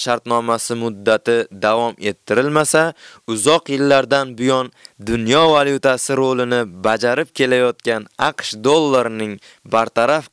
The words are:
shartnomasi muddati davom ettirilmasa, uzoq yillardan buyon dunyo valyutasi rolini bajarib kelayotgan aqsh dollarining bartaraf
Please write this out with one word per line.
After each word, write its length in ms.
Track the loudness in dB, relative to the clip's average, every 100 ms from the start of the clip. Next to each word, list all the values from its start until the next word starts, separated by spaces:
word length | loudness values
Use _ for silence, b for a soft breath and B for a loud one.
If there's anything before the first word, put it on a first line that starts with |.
| -2
shartnomasi 680 | -4 0 -2 0 -2 -2 -4
muddati 540 | -6 -4 0 0 2 0 -2 -2
davom 320 | 0 0 -2 -4 -8
ettirilmasa, 840 | -6 -2 0 0 0 2 2 0 -4 B B -10
uzoq 320 | -4 0 0 0
yillardan 640 | -2 2 2 2 0 -2 -4
buyon 300 | 0 0 -2 _ B B -6
dunyo 360 | -4 0 2 4 4
valyutasi 560 | 2 0 0 0 -2 0
rolini 420 | 0 0 0 -2 -4 -4 -2
bajarib 440 | 0 0 -2 -4 -2
kelayotgan 640 | 0 2 0 -2 -4 -4 -6 -4 -4
aqsh 220 | -4 -10 -4 2
dollarining 680 | 2 4 2 0 -4 -8 -8 b b -4
bartaraf 520 | -2 0 0 0 0 -4